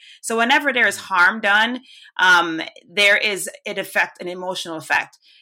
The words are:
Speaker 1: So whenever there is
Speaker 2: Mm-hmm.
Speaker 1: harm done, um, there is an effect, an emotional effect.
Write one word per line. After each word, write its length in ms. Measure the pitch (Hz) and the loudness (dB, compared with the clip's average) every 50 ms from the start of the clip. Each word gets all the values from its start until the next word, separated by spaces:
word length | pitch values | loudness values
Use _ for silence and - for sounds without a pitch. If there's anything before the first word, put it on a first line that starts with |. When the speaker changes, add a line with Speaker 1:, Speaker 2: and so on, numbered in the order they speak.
| - - - - | -20 -20 -20 -14
Speaker 1:
So 160 | - - 226 226 | -8 -4 -2 0
whenever 340 | 233 240 277 302 294 285 | 2 2 2 2 2 0
there 160 | 247 247 226 202 | 0 2 2 0
is 100 | 196 - | 0 -2
Speaker 2:
Mm-hmm. 160 | - - 190 | -6 -2 2
Speaker 1:
harm 280 | 180 175 185 220 220 | 4 4 4 2 2
done, 400 | 214 202 202 214 220 233 247 254 - - - - - - _ - | 0 2 2 4 2 0 -2 -6 -12 -16 -20 -20 -20 -14 _ 0
um, 420 | 185 185 180 175 170 165 165 160 - - - - - 175 | 4 6 6 6 4 2 -2 -6 -8 -10 -14 -18 -20 _
there 300 | 170 202 202 202 208 - | -2 0 2 4 4 2
is 320 | - 214 202 180 160 - - - - | 2 -2 -4 -4 -6 -10 -12 -12 -12
an 140 | 214 202 190 | -10 -8 -8
effect, 420 | 185 190 - 208 175 180 - - | -8 -4 -2 -2 -2 -2 -4 -10
an 60 | 180 175 | -12 -12
emotional 500 | 180 180 180 185 185 - - 175 165 160 | -10 -8 -8 -8 -8 -8 -8 -10 -10 -10
effect. 400 | 147 - - 147 - - - _ _ _ _ _ | -6 -4 -2 -2 -4 -6 -10 _ _ _ _ _